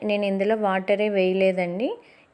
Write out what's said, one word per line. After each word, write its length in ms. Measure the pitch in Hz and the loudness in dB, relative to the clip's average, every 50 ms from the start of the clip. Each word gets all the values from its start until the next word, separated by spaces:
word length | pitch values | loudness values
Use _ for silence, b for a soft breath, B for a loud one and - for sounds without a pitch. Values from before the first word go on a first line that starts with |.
నేను 220 | - 214 208 208 202 | -2 -2 -2 0 0
ఇందులో 320 | 196 196 190 196 214 226 | 0 0 0 0 0 0
వాటరే 520 | 220 214 196 190 190 185 208 202 196 214 214 | 0 0 0 0 0 0 0 0 0 0 0
వేయలేదండి, 920 | 202 196 185 185 185 190 190 190 185 190 180 175 175 185 247 349 480 480 B B B B B B | 2 2 2 2 2 2 2 2 2 0 -2 -4 -4 -4 -4 -4 -6 -8 B B B B B B